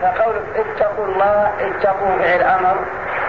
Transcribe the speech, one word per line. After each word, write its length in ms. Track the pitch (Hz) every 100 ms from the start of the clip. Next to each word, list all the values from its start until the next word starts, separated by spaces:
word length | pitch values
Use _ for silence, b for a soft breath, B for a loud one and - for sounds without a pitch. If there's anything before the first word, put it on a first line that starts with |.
فقول 340 | 180 180 226 208 - -
"اتقوا 500 | 220 - 208 208 196
الله"، 460 | 190 202 208 208 -
اتقوا 580 | 196 185 202 196 196 185
فعل 220 | 175 180
أمر 340 | 180 185 185 196 - - - -